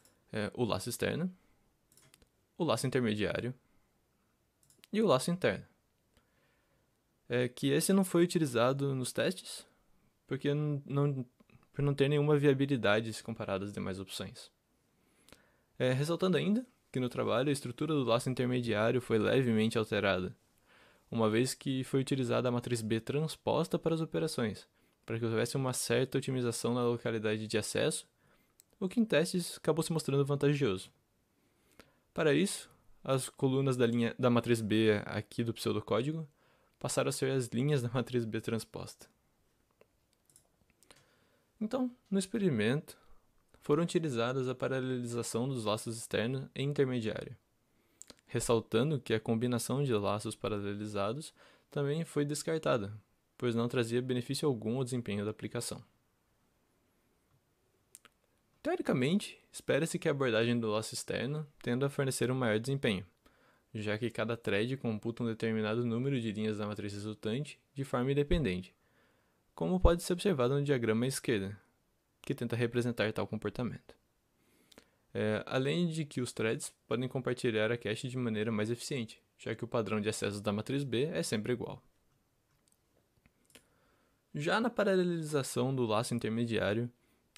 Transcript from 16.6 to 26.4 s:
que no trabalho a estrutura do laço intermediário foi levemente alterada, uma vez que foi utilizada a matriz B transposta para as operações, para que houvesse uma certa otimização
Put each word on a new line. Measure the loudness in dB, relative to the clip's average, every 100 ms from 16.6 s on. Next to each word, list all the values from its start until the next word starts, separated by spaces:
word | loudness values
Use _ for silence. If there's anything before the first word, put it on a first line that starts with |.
| 0 _ _
que | -4
no | -4
trabalho | -2 0 2 2
a |
estrutura | 0 -4 -6 -2
do | 0
laço | 4 4 2
intermediário | 0 0 0 2 2 4 2
foi | 2 2
levemente | 6 4 4 4 4 2
alterada, | 0 2 2 2 0 -8 _ _ _ -20 -20 _ _
uma | 2 4
vez | 4 2 -2
que | -2 -2
foi | 0 0
utilizada | 0 0 0 2 2
a |
matriz | 0 -2 -2
B | 0 -2
transposta | 0 -2 -2 -4 0 2 2 0
para | 0 -2
as |
operações, | -2 -2 -2 -2 -4 -4 -14 _ _ _
para | -8 -4
que | 0
houvesse | 0 0 0
uma | -2
certa | -2 0 2 2 0
otimização | -2 -2